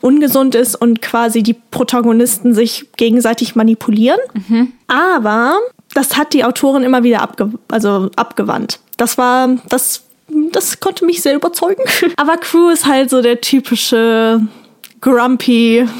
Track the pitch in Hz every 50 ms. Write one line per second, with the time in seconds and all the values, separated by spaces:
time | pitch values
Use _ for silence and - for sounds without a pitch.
0 | - 254 277 294 294 269 - 269 269 262 247 233 247 247 - - 240 233 226 226
1 | - - - 233 233 233 220 233 208 226 226 - _ _ - - 254 - 254 247
2 | 226 233 226 226 240 247 - - - 247 233 208 240 226 - - - - _ -
3 | 233 233 220 247 233 226 233 - 240 - - 233 220 226 226 - - - 208 214
4 | 220 254 330 440 523 - - 208 185 - 226 226 247 247 - _ _ - 247 277
5 | 339 370 359 277 220 208 214 226 233 269 330 403 466 508 - _ _ - - 285
6 | 262 - - 285 302 302 - 277 220 240 254 - - 269 269 277 247 254 262 254
7 | 233 247 233 208 - - - - 196 208 226 - _ - - 226 202 202 202 196
8 | 190 190 - - 139 - - - 202 208 - - 214 - - - _ _ - -
9 | 240 233 - - 247 247 247 254 262 254 254 240 - - 247 262 - - - -
10 | _ _ _ _ _ - 311 302 302 330 330 381 - - - - - 392 381 -
11 | 370 339 349 339 - 285 277 285 330 349 339 - 339 349 392 508 523 - - -
12 | 370 339 349 - 294 294 320 - - - - 330 349 349 339 311 - 285 277 262
13 | 277 254 262 254 233 240 240 233 - - 277 269 - - 240 - - - 247 226
14 | 226 226 226 226 226 226 226 226 220 214 - - - _ _ _ - - _ _
15 | - 262 254 240 233 254 262 226 - - 240 226 233 226 226 233 247 226 233 240